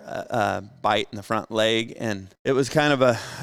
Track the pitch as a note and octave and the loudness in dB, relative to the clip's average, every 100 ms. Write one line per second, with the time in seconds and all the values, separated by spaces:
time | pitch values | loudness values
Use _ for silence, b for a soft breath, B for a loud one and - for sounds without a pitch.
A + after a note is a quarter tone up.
0 | - - - A#2+ G2+ F#2+ G2 - G#2 G#2+ | -12 -10 -4 0 0 -2 -6 -4 0 2
1 | - G#2 - A2 - A2 A2 A2+ A#2 - | 0 -8 -4 -4 -2 0 2 2 -2 -4
2 | A2+ G2 F#2+ _ - C3+ C3 D3+ D3 C#3 | -4 -4 -8 _ -2 0 2 2 2 4
3 | B2+ A2 B B | 4 2 B B